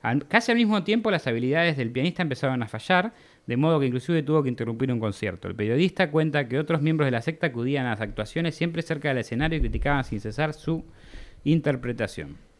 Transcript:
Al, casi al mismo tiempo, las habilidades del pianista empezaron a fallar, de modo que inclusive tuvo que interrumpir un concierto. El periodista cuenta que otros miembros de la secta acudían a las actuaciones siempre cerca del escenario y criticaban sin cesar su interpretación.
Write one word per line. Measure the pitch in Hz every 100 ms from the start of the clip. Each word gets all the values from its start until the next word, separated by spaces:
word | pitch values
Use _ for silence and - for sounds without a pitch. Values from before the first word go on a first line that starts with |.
Al, | 117 135 -
casi | 220 240
al | 233
mismo | 220 214
tiempo, | 170 226 220
las | 180 -
habilidades | 117 127 151 170 143
del | 117
pianista | 127 160 -
empezaron | 165 131 135 127
a | 113
fallar, | 113 - 180 214 - - _ -
de | 120
modo | 156 160
que | 135
inclusive | 123 - 165
tuvo | 143 156
que | 135
interrumpir | 120 117 117 131
un | 120
concierto. | 110 98 104 90 92
El | 101
periodista | 104 127 180 185 175
cuenta | 151 156 147 127
que | 131
otros | 151 165
miembros | 151 160 139
de |
la | 120
secta | 170 156 165
acudían | 117 123 139 123
a |
las | 110
actuaciones | 107 - 104 165 165 -
siempre | 170 165
cerca | 160 147 143
del | 131
escenario | 117 117 160 160
y |
criticaban | 113 - 147 143
sin | 127 104
cesar | 107 110 151
su | 147 - 165 - - - - - - 139
interpretación. | 160 151 127 123 117 107 - 71 73 -